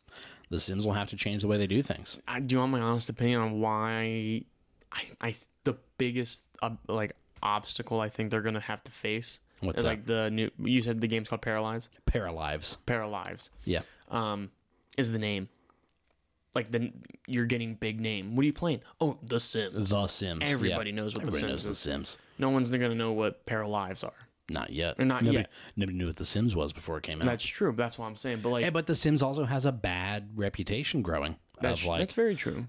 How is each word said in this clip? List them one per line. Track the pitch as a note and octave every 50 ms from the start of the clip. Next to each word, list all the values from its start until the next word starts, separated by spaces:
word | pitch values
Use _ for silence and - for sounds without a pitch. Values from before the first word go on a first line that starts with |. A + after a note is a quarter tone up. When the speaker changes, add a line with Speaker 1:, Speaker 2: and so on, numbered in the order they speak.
| _ - - - - - - - - -
Speaker 1:
The | E2+ -
Sims | - F#2+ F#2+ G2+ G#2+
will | G#2 G2+
have | G#2 G2+ -
to | G#2
change | G2+ - G#2 G#2 G2+
the | G#2
way | G#2 G#2
they | G#2 G2+
do | F#2 G2 B2+ C#3
things. | - - D#2+ D#2+ - - - -
Speaker 2:
I, | - B2 B2+
do | C#3 B2 B2+
you | B2+
want | B2+ C3+
my | C3 A#2+
honest | A2+ A#2 A#2+ A#2 - -
opinion | A2+ - A#2+ A#2+ B2 A#2
on | A2+ A2 G#2+ G#2+
why | A2 A2 G#2+ G#2+ A2 A2+ A2+ A2+ A2+ A2+ A2+ A2+ A2 A2 A2+ A2+ - _ _ _ _ _ _ _ _ -
I, | - - - - - -
I, | - A#2 G#2+ - - _ _ _ -
the | C#3 A#2 - - _ _
biggest, | - B2+ B2 A#2+ B2+ A#2+ - - - - _ - -
uh, | A2 A#2 A2+ - -
like, | - G#2+ A2 G#2+ - - - _ _ - -
obstacle | G#2 G#2 G#2 G#2+ G#2+ - - - A#2 - A#2 A2
I | G#2+ G#2
think | - - A2 G#2
they're | A2+ A2
gonna | G#2+ A2+ G#2+ G#2+
have | - - G#2+ - -
to | -
face | - - - G#2+ A2 A2 A#2+ - - - _ _ _ -
Speaker 1:
What's | G2 F#2 - A#2+
Speaker 2:
is, | A#2
Speaker 1:
that? | A2+
Speaker 2:
like, | A2 G#2 A2+
the | A2+ A2+ A2 A2 A2
new, | A2 A2 A2+ - - -
you | G#2 A2+ B2+ B2+
said | A2+ A#2+ A2+ A2+
the | A#2
game's | A2 A2+ A2+ G#2+ -
called | A#2 G#2+
Paralyze? | - A#2+ A2 A2 A2 A2 A2+ A#2 A2+ - - - -
Speaker 1:
Paralives. | - - A#2+ G2 F2 E2 D#2+ D#2 D2 D2+ D#2 - - - - -
Speaker 2:
Paralives. | - A#2+ A2+ G#2+ G#2+ G2+ F#2+ F#2 F#2 F2+ - - - - - -
Speaker 1:
Yeah. | F#2 F2 D#2+ - - - - - -
Speaker 2:
Um, | - A#2 A2 G#2+ G#2 G2+ G2 F#2+ - _ _ _ _ _ _ - -
is | C#3 B2+ A2+
the | A2+ A2
name. | G#2+ G#2 G2+ G2 F#2+ - _ _ _ _ _ _ _ _ _ _ _ _ _ _ _ _ _ _ _ _ -
Like, | C3 A2 A2
the, | A#2+ A2+ A#2+ - - B1 - - - - -
you're | - C3 A#2+ A#2
getting | A#2 B2 A#2 A2+ A2+ A2
big | - A2 A2 A2 A2
name. | A2+ A2 G#2+ G2 F#2 G#2 A#2
What | C3 C#3+
are |
you | D3 C#3
playing? | - E3+ E3+ C3+ - - - - -
Oh, | E3 D3 - - -
The | G#2+ A#2+ A2+
Sims. | - - - A2+ G#2 F#2 - G#2+ G2+ F#2+
Speaker 1:
The | G#2 G2+ G2+
Sims, | F#2 - - G2+ F2+ E2 E2
yeah. | D3 D3
Speaker 2:
Everybody | C#3+ B2+ G2 F#2 E2+ E2 A2 G2+ G#2
knows | G#2+ G#2+ A2 A2+
what | A2 G2+
Speaker 1:
Everybody | - F#2 C#2+
Speaker 2:
The | - -
Speaker 1:
knows | C2+ - -
Speaker 2:
Sims | G#2 G2 - -
Speaker 1:
The | D2
Speaker 2:
is. | C#2
Speaker 1:
Sims. | C#2+ - - - - - - - -
Speaker 2:
No | C3 C3+
one's | C3+ C3 B2+ A#2+
gonna | B2+ B2 B2 A#2 A2+
know | A2+ A2+ A2+
what | A2 G#2+ G#2+ G#2 - - -
Paralives | - A#2 G#2+ G#2+ G#2 G#2 G2+ F#2+ F#2 F#2+ - -
are. | - - - - - _ _ _ -
Speaker 1:
Not | D#2+ C#2+ - -
yet. | C2 D#2 E2+ E2 - -
Speaker 2:
Or | C3
not | C3 B2+ B2 A#2
Speaker 1:
Nobody, | A#2 A2+ A2+
Speaker 2:
yet. | G2 - - - - - -
Speaker 1:
nobody | G#2 G2 F#2 F#2
knew | F2+ F2
what | E2 D#2+
The | - F2
Sims | - - G2+ A#2 A#2+ F#2+
was | E2 D2 D2
before | - - - E2 D#2+
it | D#2 -
came | - D#2 D#2
out. | A#2+
Speaker 2:
That's | B2 A#2+ A2 -
true. | - - - G#3 D#3 A2+
That's | A2+ A#2+ A#2 -
what | - A2+
I'm | A2 G#2+
saying. | - - C3 A#2 A2 G#2
But, | A#2+
like, | B2 A#2+ A#2+
Speaker 1:
Yeah, | F3
but | D#3+ E3 D#3+
The | - D#3
Sims | - - D3+ D3+ C3 C#3
also | C3 C#3 D#3 C#3
has | A#2+ C#3 C3 B2+
a | C#3
bad | B2 A2+ G#2 F#2 F2+ F2+ F2+ G2 G#2 G#2 G2+ G#2 G#2+
reputation | G#2+ G2 G2 - - F2 G2 G#2 B2 C#3+ - - C#3+
growing. | G2 E2+ D#2+ D2 D2 D#2+ D#2+ - _ _ - -
Speaker 2:
That's, | - B2+ E2+ D#2+
Speaker 1:
Of, | F2
like, | F2 E2+ E2
Speaker 2:
that's | F#3 F#3+ -
very | A3+ A#3 A3 F#3+
true. | - - - - - B2